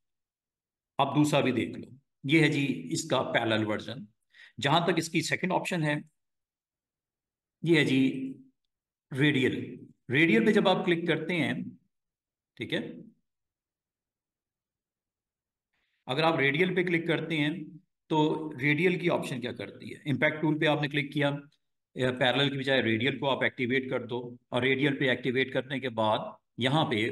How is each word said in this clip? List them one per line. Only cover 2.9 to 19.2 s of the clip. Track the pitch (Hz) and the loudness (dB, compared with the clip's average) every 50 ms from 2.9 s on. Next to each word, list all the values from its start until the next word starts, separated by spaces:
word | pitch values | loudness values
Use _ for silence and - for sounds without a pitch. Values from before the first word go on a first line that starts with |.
| 165 | -6
इसका | - - - 131 127 120 - | -6 -4 -2 -2 -2 -2 0
parallel | - 131 117 113 110 107 107 | -2 -2 0 0 0 0 0
version। | 107 107 98 107 113 113 143 208 - _ _ _ _ _ - - - _ - | -2 -4 -4 -6 -10 -12 -12 -14 -18 _ _ _ _ _ -20 -20 -20 _ -4
जहां | 113 139 143 170 180 | 0 2 2 2 2
तक | - 180 165 | 2 0 -2
इसकी | 147 - - 170 147 | -2 -2 -2 -4 -2
second | - 147 - - 185 175 | -2 -2 -4 -2 -2 -2
option | 160 - - 196 175 151 | -2 -2 -2 -2 -2 0
है, | 151 147 151 - _ _ _ _ _ _ _ _ _ _ _ _ _ _ _ _ _ _ _ _ _ _ _ _ _ _ _ _ _ _ _ - | 0 -2 -2 -6 _ _ _ _ _ _ _ _ _ _ _ _ _ _ _ _ _ _ _ _ _ _ _ _ _ _ _ _ _ _ _ 0
ये | 156 170 156 | 4 4 4
है | 139 | 4
जी | 127 131 135 135 131 - - - - - - - _ _ _ _ _ _ _ _ _ _ _ _ - - | 4 4 4 4 2 0 -2 -6 -10 -10 -12 -20 _ _ _ _ _ _ _ _ _ _ _ _ -8 -2
radial। | 131 143 151 135 131 127 117 101 - - - - - - - - _ _ - | 0 2 2 2 2 2 0 0 -2 -6 -10 -12 -14 -18 -20 -20 _ _ -2
radial | 120 143 165 170 208 226 226 | 0 2 4 4 4 4 4
पे | 226 202 | 4 4
जब | 202 - 196 | 4 4 4
आप | 185 196 202 | 2 2 2
click | 180 170 165 170 | 0 0 0 0
करते | 170 156 147 156 - 180 | -2 -2 -2 -2 -4 -2
हैं, | 170 139 120 123 - - - - - _ _ _ _ _ _ _ _ _ _ _ _ _ _ _ | -2 -2 -2 -2 -4 -8 -10 -14 -18 _ _ _ _ _ _ _ _ _ _ _ _ _ _ _
ठीक | - 117 - - | -12 -8 -6 -6
है, | 185 - - - - - - - _ _ _ _ _ _ _ _ _ _ _ _ _ _ _ _ _ _ _ _ _ _ _ _ _ _ _ _ _ _ _ _ _ _ _ _ _ _ _ _ _ _ _ _ _ _ _ _ _ _ _ _ _ _ _ _ _ _ | -6 -6 -8 -12 -16 -18 -20 -20 _ _ _ _ _ _ _ _ _ _ _ _ _ _ _ _ _ _ _ _ _ _ _ _ _ _ _ _ _ _ _ _ _ _ _ _ _ _ _ _ _ _ _ _ _ _ _ _ _ _ _ _ _ _ _ _ _ _
अगर | - 131 143 160 | -6 -2 0 2
आप | 165 160 139 | 2 2 4
radial | 135 139 139 156 185 180 175 | 2 2 2 2 2 2 2
पे | 190 175 | 0 0
click | 185 170 160 165 | 0 0 -2 0
करते | 170 160 143 156 160 165 | 0 -2 -2 -2 -2 -2
हैं, | 156 147 151 156 - - - - - _ _ _ _ _ - | 0 0 -2 -2 -6 -8 -14 -16 -20 _ _ _ _ _ -2
तो | 170 156 156 156 160 - 156 156 151 | 0 2 2 2 0 -2 -6 -8 -8
radial | 127 123 147 147 143 175 185 180 165 | -2 0 0 2 2 2 2 2 0
की | 165 170 | 0 0
option | 143 120 | 0 -2